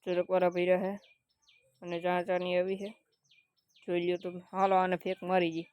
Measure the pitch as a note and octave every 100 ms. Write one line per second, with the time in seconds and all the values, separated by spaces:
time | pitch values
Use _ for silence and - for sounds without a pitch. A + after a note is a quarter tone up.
0 | - F3+ F3 F#3 F3+ F3+ F3+ F#3 F#3 G3
1 | _ _ _ _ _ _ _ _ F3 E3+
2 | F3+ F3+ F3 F3+ F3+ F3+ F#3 F#3+ G3+ -
3 | _ _ _ _ _ _ _ _ - F3
4 | F3 F3+ F3+ F3+ - F#3 G3 F#3 F#3 F3+
5 | F#3+ F#3 F3+ F#3 E3+ E3 E3+